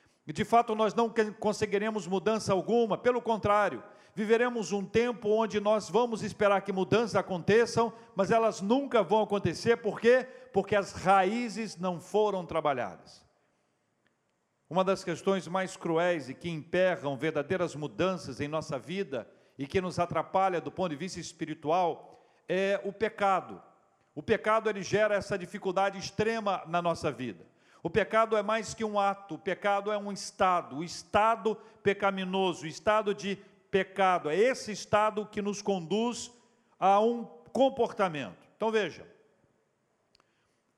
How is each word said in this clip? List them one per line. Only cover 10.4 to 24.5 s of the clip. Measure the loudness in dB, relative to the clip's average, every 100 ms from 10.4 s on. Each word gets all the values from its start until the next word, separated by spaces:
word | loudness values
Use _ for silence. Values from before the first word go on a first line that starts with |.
| -4
Porque | -2 2 0
as | 0
raízes | 0 4 6 4 0 -4 -6 -8 -6
não | -4 -6
foram | -2 2 2 0 -4
trabalhadas. | -2 0 0 -4 -8 -20 -20 _ _ _ _ _ _ _ _ _ _ _ _ _ _ -4
Uma | 0
das | 0 0
questões | -4 -4 0 -2 -2
mais | -4 -4 -6
cruéis | -2 2 2 0 -4
e |
que | -10 -8
emperram | -8 -2 2 2 0 -4 -4
verdadeiras | -2 -2 -2 -2 -2
mudanças | -4 -8 -2 -2 -2 -6 -8
em | -6
nossa | -6 -6 -8
vida | -6 -6 -4 -6 -8 _ _ -12
e | -4
que | -4
nos | -2 -2
atrapalha | -2 -2 -2 2 2 0
do | -4
ponto | -4 -6
de | -4
vista | -8 -10
espiritual | -14 -10 -10 -6 -2 2 0 -2 -10 -20 _ _ -4
é | -2 0 -2
o | -4
pecado. | -4 -6 0 2 2 -2 -14 -20 _ _ _ _
O | -8
pecado, | -2 0 2